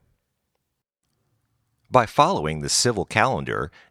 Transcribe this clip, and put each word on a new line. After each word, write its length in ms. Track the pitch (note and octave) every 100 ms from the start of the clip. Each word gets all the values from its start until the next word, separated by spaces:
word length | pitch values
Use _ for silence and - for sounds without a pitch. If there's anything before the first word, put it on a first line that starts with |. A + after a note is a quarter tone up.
| _ _ _ _ _ _ _ _ _ _ _ _ _ _ _ _ _ _ _
By 160 | B2 A2
following 560 | - D3+ F3+ D2+ D#2
the 80 | C#2+
civil 360 | - B2 A2 E2
calendar 680 | - A#2 G#2+ C2 G#1 D2 - -